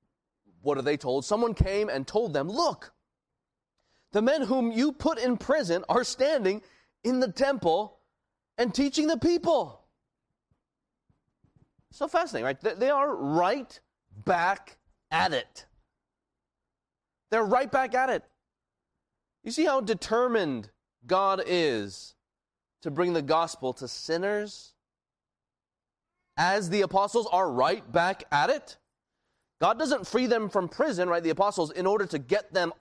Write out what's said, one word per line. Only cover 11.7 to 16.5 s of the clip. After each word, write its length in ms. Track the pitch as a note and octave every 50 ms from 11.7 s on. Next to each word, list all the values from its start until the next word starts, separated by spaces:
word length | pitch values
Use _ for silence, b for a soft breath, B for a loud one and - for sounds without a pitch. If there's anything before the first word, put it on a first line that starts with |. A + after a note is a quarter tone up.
| _ _ _ _
So 160 | - - C#4+
fascinating, 380 | D#4 - F4 F4+ C#4+ A#3 B2 A2+
right? 160 | C3 C3+ -
They, 120 | - A3 F#3+
they 140 | F#3+ A#3+ C4+
are 240 | D4 C4+ C#4 D4 A#3+
right 640 | - C#3 C#3 D3+ E3+ F3 F#3 A#3+ C#4 B3 - - - _ _ _ _ _ _ - G#2+ -
back 520 | - F#3 E3+ E3+ F#3 G3 - - - - _ _ _ _ _ _ _
at 220 | D#3 E3 F#3 F#3 D3+
it. 320 | B2+ - - _ - - _ _ _ _ _ _ _ _ _ _ _ _ _ _ _ _ _